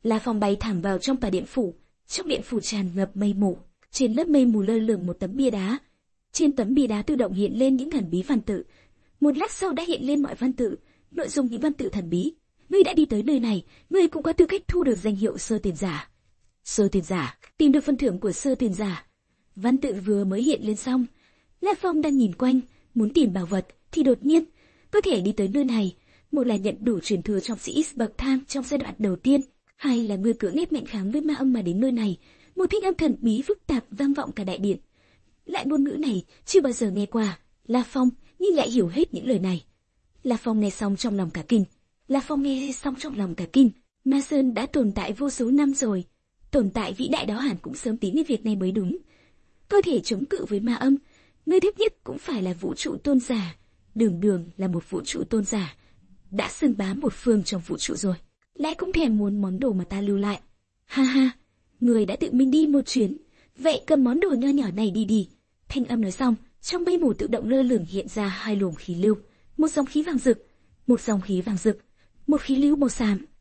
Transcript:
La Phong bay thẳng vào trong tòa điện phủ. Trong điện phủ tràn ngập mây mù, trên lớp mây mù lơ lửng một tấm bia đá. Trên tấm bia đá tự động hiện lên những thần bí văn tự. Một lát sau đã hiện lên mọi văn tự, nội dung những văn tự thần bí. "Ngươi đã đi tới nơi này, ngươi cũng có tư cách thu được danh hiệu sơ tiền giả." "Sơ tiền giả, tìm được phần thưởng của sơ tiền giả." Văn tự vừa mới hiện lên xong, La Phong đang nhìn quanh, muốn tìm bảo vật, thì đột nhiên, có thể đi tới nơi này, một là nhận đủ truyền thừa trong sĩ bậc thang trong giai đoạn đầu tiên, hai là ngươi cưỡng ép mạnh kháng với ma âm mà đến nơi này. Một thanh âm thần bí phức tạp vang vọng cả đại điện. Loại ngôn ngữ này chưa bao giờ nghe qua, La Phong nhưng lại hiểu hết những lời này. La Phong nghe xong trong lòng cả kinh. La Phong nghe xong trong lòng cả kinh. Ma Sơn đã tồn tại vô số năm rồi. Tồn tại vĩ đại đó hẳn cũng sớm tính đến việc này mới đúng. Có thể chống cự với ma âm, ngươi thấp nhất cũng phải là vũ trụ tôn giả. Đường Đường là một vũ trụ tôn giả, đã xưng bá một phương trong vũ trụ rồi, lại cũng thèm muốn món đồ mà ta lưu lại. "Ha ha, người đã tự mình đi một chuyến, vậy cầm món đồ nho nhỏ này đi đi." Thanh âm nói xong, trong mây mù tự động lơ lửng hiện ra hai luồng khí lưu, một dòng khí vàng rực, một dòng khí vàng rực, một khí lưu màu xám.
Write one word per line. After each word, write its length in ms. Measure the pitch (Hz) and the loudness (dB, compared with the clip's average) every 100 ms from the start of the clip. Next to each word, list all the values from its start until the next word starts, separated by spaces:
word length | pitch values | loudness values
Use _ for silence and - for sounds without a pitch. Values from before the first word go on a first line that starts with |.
La 160 | 226 220 | -2 -2
Phong 220 | 240 214 | -2 -2
bay 160 | 202 202 | 0 0
thẳng 240 | 226 180 | -2 -2
vào 180 | 196 185 | -2 -2
trong 180 | 262 262 | -2 -2
tòa 140 | 220 | -2
điện 160 | 185 - | -4 -4
phủ. 280 | 262 196 - _ _ - | -4 -4 -6 _ _ -12
Trong 220 | - 349 | -8 -4
điện 140 | 269 | -4
phủ 180 | - 226 | -4 -6
tràn 300 | - 214 185 | -4 -4 -4
ngập 220 | 180 196 196 | -2 -4 -2
mây 180 | 208 | -2
mù, 240 | 196 202 175 - _ _ | 0 -2 -2 -12 _ _
trên 220 | - 247 | -2 0
lớp 160 | 226 339 | 0 2
mây 180 | 294 247 | 4 4
mù 140 | 214 | 4
lơ 180 | 196 226 | 2 0
lửng 280 | 220 202 180 | 2 0 -2
một 60 | |
tấm 240 | 170 185 262 | -6 -6 0
bia 140 | 262 | 0
đá. 280 | 208 190 269 _ _ _ _ _ | 0 -2 -4 _ _ _ _ _
Trên 200 | - 311 | 0 2
tấm 220 | 269 208 | 2 0
bia 120 | 269 254 | 2 2
đá 160 | 208 | 0
tự 140 | 208 285 | -2 0
động 160 | 208 | 0
hiện 260 | 185 202 208 | 0 0 2
lên 180 | 262 262 | 2 2
những 140 | 285 | 0
thần 200 | 294 175 | -4 -2
bí 120 | 175 | -2
văn 180 | 185 262 | 0 -2
tự. 240 | - 190 - _ _ _ _ - | -2 -6 -8 _ _ _ _ 0
Một 160 | 294 277 | 2 2
lát 140 | 415 | -2
sau 220 | - 381 | -4 -4
đã 120 | 285 339 | -4 -4
hiện 180 | - 254 | -4 0
lên 160 | 294 | 0
mọi 120 | 277 | 0
văn 180 | - 254 | -2 -2
tự, 240 | 254 226 - _ _ _ | 0 -4 -4 _ _ _
nội 180 | - 294 | -8 -4
dung 180 | 294 254 | 0 -2
những 140 | 226 | 0
văn 120 | 302 | -2
tự 160 | 294 226 | -2 -4
thần 220 | 208 170 | -4 -2
bí. 220 | 175 277 - _ _ - | -2 -2 -6 _ _ 0
"Ngươi 140 | 381 | 4
đã 100 | - | 4
đi 120 | - | 4
tới 180 | 302 214 | 2 2
nơi 180 | 233 277 | 0 0
này, 240 | 233 196 - _ - | 0 -2 -4 _ -2
ngươi 180 | 370 339 | 2 2
cũng 140 | 311 | 2
có 100 | 320 | -2
tư 140 | 320 339 | 4 4
cách 160 | 392 - | 2 -2
thu 160 | 359 | 0
được 140 | 277 202 | 2 0
danh 180 | 208 196 | 0 -2
hiệu 220 | 214 - | -2 -4
sơ 200 | - 214 | -4 -4
tiền 180 | 202 156 | -2 -4
giả." 340 | 190 156 - _ _ _ _ _ | -4 -6 -10 _ _ _ _ _
"Sơ 240 | - - 196 | -6 0 2
tiền 140 | 196 | 2
giả, 360 | 165 185 127 - - - | -2 -4 -4 -10 -10 2
tìm 140 | 302 | 6
được 120 | 285 | 6
phần 120 | 294 269 | 2 0
thưởng 240 | 269 180 | 0 0
của 120 | 208 | -4
sơ 220 | 175 285 | -2 -2
tiền 200 | 262 233 | 0 0
giả." 320 | 185 208 170 - _ _ _ _ - | -2 -4 -6 -12 _ _ _ _ -4
Văn 220 | 220 269 | 0 2
tự 140 | 277 | 0
vừa 320 | 202 190 202 | -4 0 0
mới 180 | 196 190 | 0 0
hiện 180 | 262 285 | 0 0
lên 140 | 208 214 | -2 -4
xong, 300 | - 254 240 _ _ _ _ - | -2 -2 -2 _ _ _ _ -6
La 140 | 370 392 | -2 -2
Phong 220 | 370 311 | 0 0
đang 140 | 302 277 | 2 2
nhìn 180 | 214 | 2
quanh, 260 | 175 254 254 - _ _ | 2 2 2 0 _ _
muốn 160 | 240 214 | -2 2
tìm 220 | 339 240 | 2 2
bảo 140 | 180 170 | 0 -2
vật, 200 | 190 - _ - | -4 -4 _ -8
thì 100 | 330 | 0
đột 220 | 269 240 | 2 2
nhiên, 200 | 269 330 330 _ _ _ _ | 4 2 2 _ _ _ _
có 100 | 415 | 0
thể 200 | 392 233 | 2 0
đi 120 | 190 | 0
tới 160 | 208 196 | 0 0
nơi 160 | 254 | 0
này, 320 | 262 226 190 - _ _ - | 0 0 -2 -4 _ _ -4
một 140 | 294 247 | -2 0
là 100 | 208 | 0
nhận 200 | 202 - | -2 -2
đủ 200 | 220 196 | -2 -2
truyền 220 | - 190 | -2 -2
thừa 180 | - 202 | 0 -4
trong 180 | - 226 | -4 -8
sĩ 260 | - - 320 - | -4 -2 -2 -2
bậc 220 | 220 - | -6 -4
thang 220 | 262 262 277 | -2 -2 -2
trong 160 | 277 | -8
giai 140 | 262 285 | -4 -4
đoạn 160 | - - | -4 -4
đầu 180 | 208 180 | -2 0
tiên, 240 | 262 277 277 _ _ - | 2 2 0 _ _ -6
hai 320 | 294 240 220 | 0 0 0
là 80 | 196 | -2
ngươi 180 | 220 | 0
cưỡng 200 | 226 196 | 0 -2
ép 180 | 277 339 | -2 -2
mạnh 140 | 294 - | -4 -4
kháng 240 | 220 190 | -6 -2
với 100 | 285 | -2
ma 140 | 302 | -2
âm 180 | 285 269 | 0 2
mà 100 | 240 | 2
đến 180 | 175 180 | 0 0
nơi 120 | 262 | 0
này. 260 | 240 214 170 _ _ _ - | 0 -2 -4 _ _ _ -2
Một 100 | 370 | 0
thanh 100 | 415 | 0
âm 140 | 381 | 0
thần 220 | 349 320 - | 0 0 0
bí 220 | 233 220 | 0 0
phức 240 | 285 427 - | -2 -4 -2
tạp 180 | 262 - | -4 -4
vang 240 | 202 277 | -4 0
vọng 180 | 285 277 | 0 -4
cả 120 | 254 | -6
đại 140 | 190 185 | -6 -2
điện. 200 | 202 185 - _ _ _ _ _ - | -2 -2 -6 _ _ _ _ _ -8
Loại 200 | 359 269 | -6 0
ngôn 180 | 294 | 2
ngữ 120 | 277 - | 0 0
này 260 | 277 190 - _ | -2 -2 -6 _
chưa 160 | - 381 | 2 4
bao 120 | 269 | 4
giờ 180 | 233 214 | 0 -2
nghe 160 | 196 202 | -2 -2
qua, 320 | 226 208 165 _ _ - | -2 -2 -4 _ _ -2
La 160 | 247 | 0
Phong 280 | 247 269 254 - - - | 0 2 2 0 -16 -4
nhưng 160 | 381 | 0
lại 160 | 320 254 | 2 2
hiểu 180 | 240 175 | 2 2
hết 260 | 214 349 | 2 -2
những 120 | 202 240 | -2 -2
lời 120 | 214 | 0
này. 260 | 185 175 - _ _ _ _ _ | 0 -2 -6 _ _ _ _ _
La 140 | 254 226 | -4 -2
Phong 240 | 240 220 | 0 0
nghe 100 | 208 | 0
xong 260 | - 208 196 | -2 -4 -4
trong 200 | 233 202 | -2 -2
lòng 140 | 170 | -4
cả 140 | 170 - | -6 0
kinh. 160 | 233 185 _ _ _ - | 0 0 _ _ _ -4
La 120 | 269 | -2
Phong 220 | - 294 | -2 -2
nghe 300 | 277 262 277 | -2 -2 -6
xong 220 | 254 285 262 | -6 -6 -6
trong 200 | 311 208 | -10 -6
lòng 160 | 190 | -6
cả 120 | 160 170 | -6 0
kinh. 180 | 269 247 - _ _ | 6 6 4 _ _
Ma 160 | 262 277 | 0 0
Sơn 340 | 269 294 262 | 2 0 2
đã 120 | 220 277 | 0 -2
tồn 260 | 294 214 | 0 0
tại 200 | 202 175 | 0 -4
vô 180 | 208 277 | -4 -4
số 200 | - 233 | -2 2
năm 240 | 285 285 | 4 4
rồi. 300 | 277 240 190 180 _ _ _ - | 2 0 -2 -4 _ _ _ -2
Tồn 200 | 285 202 | 0 2
tại 220 | 220 202 | -2 -6
vĩ 160 | 185 254 | -4 -2
đại 180 | 311 - | -2 -2
đó 120 | 214 | -2
hẳn 180 | 269 180 | -2 -4
cũng 120 | - | -8
sớm 220 | 262 247 226 | -8 -6 -4
tính 180 | 196 | -2
đến 100 | 277 | -2
việc 200 | 311 220 | 0 -2
này 120 | 220 202 | -2 -2
mới 160 | 185 | 0
đúng. 240 | 208 180 359 - _ _ _ _ _ - | -2 -2 -4 -10 _ _ _ _ _ 2
Có 140 | 403 | 2
thể 180 | 381 247 | 4 0
chống 240 | - 202 | -2 -4
cự 200 | 285 403 | -4 -4
với 160 | - 202 | -2 -2
ma 140 | 233 | -2
âm, 220 | 233 262 277 _ _ _ _ - | 0 2 2 _ _ _ _ 2
ngươi 140 | 370 | 2
thấp 180 | 381 415 | 2 0
nhất 160 | 440 - | -2 -2
cũng 140 | - - | -14 -10
phải 240 | - 247 | -6 -2
là 100 | 185 | -2
vũ 220 | 175 190 | -4 -6
trụ 220 | - - - | -6 -6 -4
tôn 240 | 285 262 | 2 2
giả. 360 | 247 233 175 - _ _ _ | 2 -4 -4 -10 _ _ _
Đường 260 | 220 226 170 | 0 0 2
Đường 240 | 208 185 165 - | 0 0 -4 -6
là 120 | 190 | -4
một 220 | 170 - | -4 -4
vũ 100 | 180 | -8
trụ 200 | - - | -6 -6
tôn 200 | 160 220 | -2 -2
giả, 320 | 196 214 160 - _ _ _ - - | 0 -2 -4 -10 _ _ _ -20 -10
đã 180 | 190 - | -6 -6
xưng 260 | - 285 208 | 0 0 0
bá 180 | 190 | -4
một 180 | 220 285 | -2 -4
phương 300 | - 247 214 | -2 0 2
trong 200 | - 185 165 | 0 -6 -6
vũ 100 | 160 | -8
trụ 180 | - | -6
rồi, 200 | - 196 175 - _ _ | -4 -4 -4 -10 _ _
lại 200 | - 302 | -6 -6
cũng 180 | 320 359 | -4 -2
thèm 260 | 339 285 214 | 2 2 2
muốn 240 | 202 208 | 0 0
món 180 | 196 185 | -2 -2
đồ 120 | 262 | 0
mà 120 | 190 | -2
ta 160 | 175 196 | -4 -4
lưu 160 | 202 196 | -2 0
lại. 240 | 202 202 _ _ _ _ | -2 -4 _ _ _ _
"Ha 180 | - 269 | -6 0
ha, 280 | 254 269 262 - _ _ _ - | 2 4 2 0 _ _ _ 0
người 260 | 240 226 196 | 4 4 2
đã 100 | 196 | -2
tự 120 | - | 0
mình 180 | 247 269 | 2 4
đi 160 | 294 311 | 4 4
một 200 | 277 254 | 4 2
chuyến, 300 | 262 202 294 _ _ _ - | 0 0 -2 _ _ _ -2
vậy 220 | 302 285 - | 0 0 2
cầm 180 | 302 | 4
món 160 | 247 277 | 4 2
đồ 100 | 381 | 2
nho 180 | 254 277 | 2 2
nhỏ 180 | 277 214 | 2 0
này 200 | 180 220 | 0 -2
đi 140 | 190 | 0
đi." 240 | 202 220 180 _ _ _ - | 2 2 0 _ _ _ -8
Thanh 160 | 277 | -4
âm 160 | 233 240 | -2 -2
nói 100 | 202 | -2
xong, 240 | - 254 220 - _ | 0 0 0 -4 _
trong 240 | - 349 | -6 -2
mây 140 | 349 349 | 0 2
mù 140 | 285 | 2
tự 140 | - 202 | 0 -2
động 220 | 226 214 | -2 0
lơ 140 | 269 | 2
lửng 220 | 247 233 | 2 0
hiện 240 | 165 190 - | -2 -6 -6
ra 180 | 214 202 | -4 -4
hai 300 | 190 220 202 | -4 -4 -2
luồng 180 | 190 | -2
khí 200 | 156 - | -4 -8
lưu, 200 | 175 208 208 - _ - - | 0 2 2 -4 _ -10 0
một 120 | 311 | 0
dòng 180 | 294 269 | 0 -2
khí 160 | 294 | -2
vàng 160 | 320 269 | -2 0
rực, 280 | 262 226 - _ _ _ - | 2 0 -2 _ _ _ 0
một 140 | 240 | 2
dòng 200 | - 202 | 2 -2
khí 200 | 185 185 | 0 -4
vàng 160 | 196 190 | -2 0
rực, 220 | 220 208 _ _ _ _ - | 0 -2 _ _ _ _ 0
một 140 | 294 | 0
khí 160 | - 269 | 0 2
lưu 200 | 285 294 | 2 2
màu 120 | 269 | 0
xám. 380 | - 220 196 - _ | 0 0 -2 -6 _